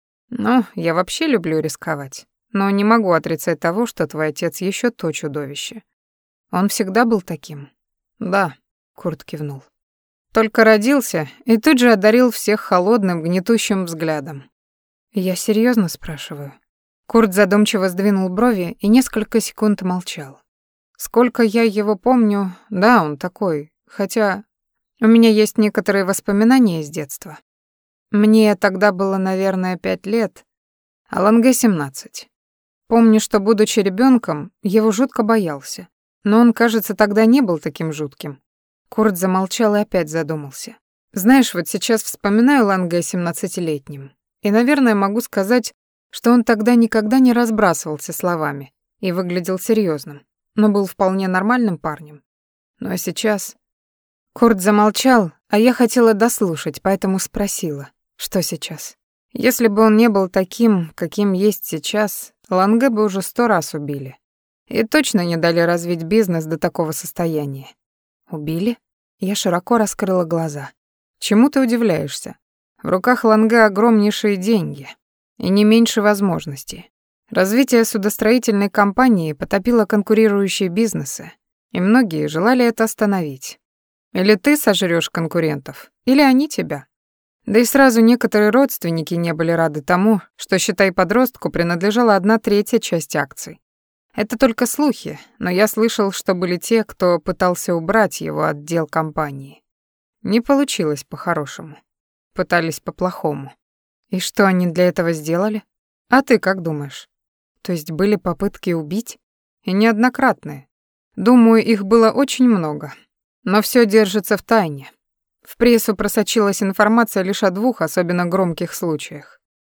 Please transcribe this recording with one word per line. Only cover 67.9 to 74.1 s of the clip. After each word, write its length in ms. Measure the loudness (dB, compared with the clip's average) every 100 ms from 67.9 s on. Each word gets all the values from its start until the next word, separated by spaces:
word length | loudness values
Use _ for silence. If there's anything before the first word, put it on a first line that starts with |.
| _ _ _ _
"Убили?" 480 | -10 -6 -4 -4 -6 _ _ _ _
Я 160 | -6 -4
широко 420 | -2 -2 0 0
раскрыла 460 | 0 -4 -2 -2
глаза. 480 | -2 -4 -4 -8 -14 -18 _ _ _ _
"Чему 300 | 0 4 4
ты 120 | 2
удивляешься? 760 | 0 0 0 -2 -6 -10 -16 -18 _ _ _ _
В 80 | -4
руках 340 | -2 0 2
Ланге 400 | 4 4 4 4
огромнейшие 720 | 4 4 4 4 2